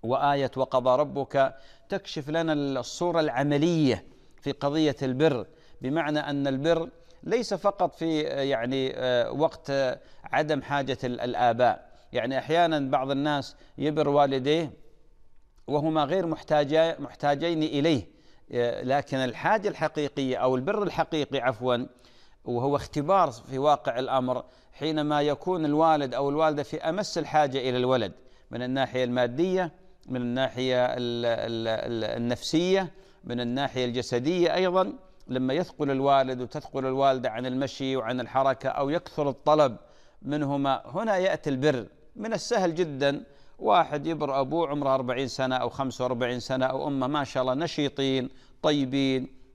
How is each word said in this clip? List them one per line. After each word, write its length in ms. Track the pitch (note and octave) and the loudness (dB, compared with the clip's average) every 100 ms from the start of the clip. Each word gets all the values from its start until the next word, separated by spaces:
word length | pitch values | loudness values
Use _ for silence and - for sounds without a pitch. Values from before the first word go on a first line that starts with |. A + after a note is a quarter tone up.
وآية 480 | A2+ B2+ C#3+ C#3+ C3+ C3 | -2 0 2 2 0 -2
"وقضى 440 | C3 B2+ B2 B2+ | 0 2 4 4
ربك" 540 | D3 C#3 C3+ C#3 C3+ - - - - | 2 -2 -2 2 2 0 -20 -20 -8
تكشف 400 | G3 - - C3+ | -8 -6 -10 -2
لنا 220 | D#3+ E3 | -2 0
الصورة 680 | D3+ C#3+ C3+ A#2+ - F3 E3 | 0 0 -4 -6 -2 0 2
العملية 840 | D3+ A#2+ C#3+ C#3+ D#3+ E3 D3 G#2+ - - - - | 2 2 2 4 4 4 4 2 -4 -20 -20 -12
في 120 | - | -8
قضية 440 | C#3 C#3 D3+ D#3 C3 | -4 -2 2 0 0
البر، 440 | C3+ B2+ D#3+ C3 G2 - - - | -4 2 2 2 -6 -16 -20 -10
بمعنى 360 | B2+ D#3 D3 D3+ | -4 -2 0 -2
أن 280 | D3 C#3+ C#3 | -2 -2 -2
البر 420 | C3+ D3+ E3 E3 - - - | 0 0 0 -2 -12 -20 -16
ليس 320 | - A3 A#3 | -2 -2 0
فقط 400 | G3 G3+ G3 F3 | 0 0 0 -2
في، 340 | - E3 D#3 D3+ | -2 -2 -2 -2
آه، 120 | C3+ | -2
يعني، 520 | C#3 A2+ A#2+ C3+ C3 | 0 0 0 -2 -2
آه، 360 | - B2+ B2 A#2 | -2 0 0 0
وقت، 380 | B2+ D#3 - - | 0 -2 -2 -6
آه، 280 | C#3 C3 B2+ - - | -2 -2 -4 -12 -20
عدم 380 | - B2+ D3+ D3 | -4 -2 0 -2
حاجة 360 | - C#3+ C3 B2+ | -2 -4 -2 -4
ال-، 160 | B2 B2 | -4 -4
الآباء، 680 | B2 G#2+ A#2+ A#2 B2 G2 - - - | -4 0 2 4 2 2 -8 -20 -8
يعني، 260 | B2 A#2 C3 | -4 -2 -4
أحيانًا 520 | A2+ D#3+ E3+ D#3 C3+ | -2 2 2 2 0
بعض 200 | C3+ C3+ | 0 0
الناس 460 | C#3 C#3+ D3 - - - - | -2 0 -2 -4 -14 -20 -4
يبر 300 | C#3+ D3+ C#3+ | -2 0 2
والديه 640 | C#3+ C#3+ C3+ C3 D#3 D#3 - - - - - - - - _ - | 4 4 2 2 0 0 -10 -20 -20 -20 -20 -20 -20 -20 _ -4
وهما 380 | D3 D#3 D#3 | -2 0 0
غير 220 | C#3+ F#3 E3+ | 0 0 -2
محتاجا-، 760 | D#3 - D3+ C#3+ D#3 E3 C#3+ | -4 0 2 4 4 2 0
محتاجين 640 | C#3 - C#3+ C#3+ E3 E3 | -10 -4 0 0 0 0
إليه، 440 | D#3 C#3+ D3+ C#3 F2+ _ - - - | 0 2 2 2 0 _ -20 -20 -8
آه، 300 | B2 A#2+ - | -2 0 -2
لكن 340 | B2+ C#3 C#3 C3+ | 0 -2 0 -2
الحاجة 520 | B2+ A2 D#3+ G#3+ G3+ | -2 -2 0 0 0
الحقيقية 680 | - D#3 - C#3+ - C3+ B2+ | -2 -4 -2 -4 -2 -2 0
أو 200 | B2+ C3 | 2 2
البر 260 | C3+ G#3+ | 0 -2
الحقيقي، 560 | F#3+ - D#3+ D#3+ C3+ C3+ | -2 -2 -2 0 -2 0
عفوًا، 480 | A#2+ A2 B2 B2 C3 - - - - _ | -2 0 0 0 -2 -12 -20 -20 -20 _
وهو 320 | - A#2+ C3+ C#3+ | -6 -2 0 0
اختبار 540 | - D3 D3 F#3+ D#3+ | -2 -4 2 4 2
في 280 | A#2 - C3 | 0 -10 -2
واقع 400 | D3 C#3+ - A#2+ | 2 2 0 -2
الأمر، 460 | C3 C3 B2+ B2 - _ _ | 0 0 0 -4 -6 _ _
حينما 500 | - D3+ D#3 D3 D3 | -8 -4 -2 0 2
يكون 420 | D3 C#3+ - F#3 | 0 0 -2 0
الوالد 500 | D#3 D3 E3 D#3 C3+ | 2 4 4 4 0
أو 160 | A#2+ C#3+ | -2 -2
الوالدة 320 | D3 D#3 D3 | 2 2 0
في 180 | C#3+ D3+ | -4 -4
أمس 380 | D#3 F3+ G#3 F3 | -4 -4 -4 -4
الحاجة 400 | D3 D3+ D3 C3+ | 0 2 2 0
إلى 180 | B2+ B2 | 0 0
الولد 360 | B2 B2+ G2+ - - - - | 2 2 0 -6 -20 -20 -12
من 120 | A#2+ | -8
الناحية 420 | B2 C3+ B2+ B2+ | -4 -2 -2 0
المادية، 680 | B2+ B2 B2 B2+ F3+ F#3 F3 - - - - | 0 2 0 0 0 0 -2 -6 -20 -20 -8
من 120 | B2+ | -4
الناحية 640 | A#2+ B2 C3 B2 B2+ B2+ | -2 -2 -2 -2 0 2
ال-، 420 | B2 B2 A#2+ A#2+ A#2 | 2 0 -4 -2 0
ال-، 420 | A2+ A2+ A#2 A2+ | 0 -2 -4 -2
ال-، 480 | A2 - A#2 A2 A#2 | -2 -2 -4 -2 -2
النفسية، 720 | A#2 B2+ - D#3+ F3 F#3+ F#3 - - - | -2 -2 0 0 4 2 0 -8 -20 -20
من 160 | - A#2+ | -8 -6
الناحية 440 | A#2+ B2 C#3 C3 | -2 -2 -2 -2
الجسدية 720 | B2 A#2+ A#2+ A#2+ C3 F3+ E3+ | -2 -2 -2 -2 0 2 2
أيضًا، 380 | E3+ F#3 F3+ F#3 - - - - | 2 2 2 0 -4 -18 -20 -6
لما 260 | B2+ B2+ | -2 0
يثقل 360 | C#3 F3+ - C#3+ | 0 -2 -4 -2
الوالد 500 | C3+ C#3 C#3 C3 B2+ | 0 4 4 2 -2
وتثقل 460 | B2 D3+ - C#3 C3 | -6 -8 -8 -4 -2
الوالدة 440 | C3 C#3 C3 A#2+ | 2 2 2 0
عن 160 | A2+ B2+ | -4 -4
المشي 500 | B2+ C3+ - C3+ C3 | -2 -4 -4 -4 -2
وعن 240 | A2+ B2+ | -2 -4
الحركة، 480 | A#2+ C3 C3+ C3 C3+ | -2 0 2 0 -2
أو 220 | - C#3 | -2 -2
يكثر 380 | E3 - - C#3+ | -2 -4 -4 -4
الطلب 480 | C3 - D3+ C#3+ G#2 - - - - | -2 2 6 4 2 -16 -20 -20 -16
منهما، 600 | A2+ D3 C#3 C#3+ C#3 C3 - | -6 -4 -2 0 0 0 -2
هنا 300 | C#3 A3 F#3+ | -6 0 2
يأتي 340 | F#3 D#3+ D#3 | 2 0 -2
البر. 360 | C3 D3 C3+ G#2 - - - | 0 2 0 -4 -14 -20 -10
من 160 | G#3+ | -6
السهل 420 | A3 - A#3+ F#3 | -6 -2 0 0
جدًا 480 | D#3+ F3 C#3 C#3 C#3+ - - - - | 0 -2 0 0 0 -8 -20 -20 -6
واحد 480 | G#3+ G3 D#3+ C#3+ D3 | 2 4 4 -2 -4
يبر 340 | D#3+ D3 C3+ | -4 -2 0
أبوه 280 | C#3 D#3+ D#3+ | 0 0 0
عمره 260 | D3 C#3+ | 0 2
أربعين 340 | C3+ B2 B2+ C3+ | 0 0 -2 -2
سنة 280 | - C3 C3 | -2 -2 0
أو 120 | B2 | -2
خمسة 360 | - C3 A#2+ | -4 -6 -2
وأربعين 360 | B2+ B2 B2 B2 | -2 0 -2 -2
سنة 260 | - C3 C3 | -4 -2 2
أو 220 | C3+ D3 | 0 0
أمه 180 | C#3 B2+ | -2 0
ما 180 | D3 | -2
شاء 180 | C3+ C3+ | -2 0
الله 120 | B2+ | 0
نشيطين 760 | B2+ D#3+ - C#3+ - C#3 C3 B2+ - - - | 0 -2 0 -2 0 0 0 -2 -8 -20 -2
طيبين 680 | D#3 D3 C3+ C#3 C3+ C3 B2+ - - | 2 2 2 2 2 0 -2 -12 -20